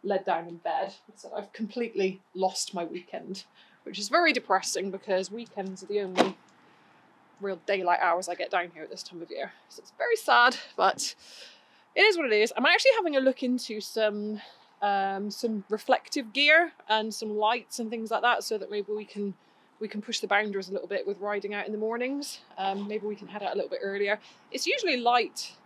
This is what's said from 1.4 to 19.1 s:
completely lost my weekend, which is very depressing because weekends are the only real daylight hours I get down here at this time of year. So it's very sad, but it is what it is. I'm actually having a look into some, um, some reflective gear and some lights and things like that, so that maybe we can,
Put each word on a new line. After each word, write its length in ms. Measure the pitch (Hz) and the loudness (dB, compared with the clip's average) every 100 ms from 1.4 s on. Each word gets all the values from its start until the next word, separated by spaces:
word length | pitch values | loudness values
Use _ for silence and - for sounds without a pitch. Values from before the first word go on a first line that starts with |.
| 202 | -10
completely 720 | - 220 - 226 202 190 190 _ | -8 -6 -4 -4 0 -2 -2 _
lost 380 | 185 185 185 - | -2 0 0 -6
my 120 | 190 | -4
weekend, 600 | 170 175 - 165 - 190 - _ - _ | -6 -8 -10 -12 -10 -12 -14 _ -20 _
which 160 | - 202 | -14 -10
is 100 | 208 | 2
very 240 | 311 330 | 4 4
depressing 580 | 247 - 190 - - 196 | 2 2 0 2 -4 -4
because 400 | 190 - 185 190 | -8 0 0 0
weekends 520 | 214 233 - 190 190 | -8 -12 -8 -8 -10
are 40 | 190 | -4
the 140 | 208 | -4
only 360 | 196 185 196 - _ _ _ _ _ _ _ _ _ _ | -2 2 2 0 _ _ _ _ _ _ _ _ _ _
real 180 | 196 180 - | -6 -6 -2
daylight 320 | 196 175 175 | 0 2 2
hours 280 | 175 170 185 | 4 2 -2
I 60 | |
get 160 | 175 - | -6 -2
down 200 | 185 175 | -2 -2
here 120 | 170 | -10
at 60 | 156 | -14
this 120 | - | -14
time 180 | - 175 | -14 -14
of 100 | 165 | -12
year. 220 | - 196 - _ | -10 -10 -12 _
So 120 | - | -20
it's 100 | - _ | -20 _
very 180 | 480 453 | 0 0
sad, 400 | - 240 247 247 - - | 6 8 8 4 -10 2
but 380 | 190 - - - - - - - _ _ _ | 2 2 -6 -8 -20 -20 -20 -20 _ _ _
it 60 | - | 4
is 140 | 415 359 | 6 6
what 100 | 277 | 2
it 60 | |
is. 200 | 214 220 - | 4 2 4
I'm 100 | 269 | 4
actually 260 | 403 523 453 | 6 6 6
having 200 | 349 277 | 4 4
a 40 | |
look 220 | 262 254 | 2 2
into 380 | 254 247 - 214 | 0 -2 -2 -8
some, 600 | - - 214 208 208 214 - - _ _ | -6 0 0 0 -6 -6 -10 -20 _ _
um, 500 | 202 196 196 196 208 | 0 0 0 -2 -6
some 340 | 202 233 220 - | -4 -2 -2 -4
reflective 640 | 214 - 254 - 302 226 | -6 2 0 2 -6 -4
gear 400 | 254 294 320 339 - - | 2 6 6 4 -2 0
and 240 | 220 220 | 0 0
some 240 | 208 220 208 | -6 -4 2
lights 420 | 214 247 - - | 2 2 -4 -8
and 120 | 226 | -6
things 200 | 233 220 | -6 -2
like 120 | 226 | 2
that, 220 | 240 240 | 4 2
so 140 | - 214 | 0 -4
that 120 | - | -4
maybe 220 | 208 202 | -6 -4
we 120 | 214 | -6
can, 300 | 208 | -6